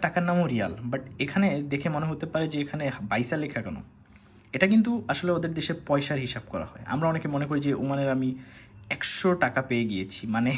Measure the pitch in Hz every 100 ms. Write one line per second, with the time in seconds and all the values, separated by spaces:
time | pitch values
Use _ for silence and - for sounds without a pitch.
0 | 165 175 175 175 165 117 92 98 120 131
1 | - - 135 196 196 143 143 139 170 147
2 | 160 156 160 160 160 147 143 156 143 -
3 | 101 110 120 156 143 120 98 76 - -
4 | - - - - - - 190 220 220 233
5 | - - 180 170 165 160 156 165 - 143
6 | 143 139 127 117 - 92 78 - - 139
7 | 165 160 156 143 143 147 139 131 135 139
8 | 139 131 131 127 - - - - - 120
9 | - - 190 175 127 131 131 120 110 95
10 | 95 - 113 110 123